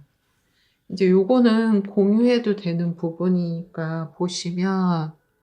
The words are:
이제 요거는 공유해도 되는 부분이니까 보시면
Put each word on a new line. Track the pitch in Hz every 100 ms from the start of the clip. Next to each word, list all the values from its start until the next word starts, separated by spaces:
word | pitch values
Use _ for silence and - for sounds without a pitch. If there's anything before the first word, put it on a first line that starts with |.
| _ _ _ _ _ _ _ _ -
이제 | 185 190
요거는 | 185 190 254 240 220 226 208
공유해도 | 196 - 196 214 240 240 226 196
되는 | 175 170 175 170
부분이니까 | 165 165 180 180 175 165 175 - 160 165 160
보시면 | - 180 180 175 180 190 190 180 170 156 - _ _